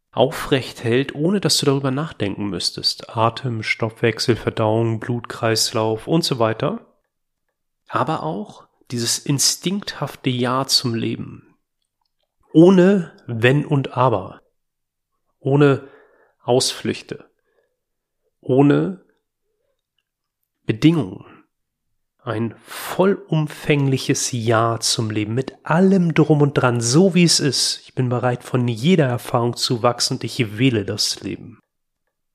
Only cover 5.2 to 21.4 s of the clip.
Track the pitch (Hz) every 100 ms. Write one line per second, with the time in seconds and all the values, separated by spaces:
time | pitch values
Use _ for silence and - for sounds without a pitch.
5.2 | - - 113 113 - 110 110 110 - 165
6.2 | - 127 113 110 139 226 _ _ _ _
7.2 | _ _ _ _ _ _ - - 127 156
8.2 | 156 185 214 - - _ - 120 117 -
9.2 | - 139 - - 180 202 - - 143 -
10.2 | 139 123 123 131 135 - 123 113 113 117
11.2 | 101 - _ _ _ _ _ _ _ _
12.2 | _ _ _ 160 175 190 180 202 165 -
13.2 | - 113 123 147 - 143 131 - 127 104
14.2 | 95 - _ _ _ _ _ _ _ _
15.2 | _ _ 135 143 143 127 - - _ _
16.2 | _ _ - 127 - - - - - -
17.2 | - _ _ _ _ _ _ _ _ _
18.2 | _ _ - 131 143 143 175 185 _ _
19.2 | _ _ _ _ _ _ _ _ _ _
20.2 | _ _ _ _ - 110 151 165 95 104
21.2 | - -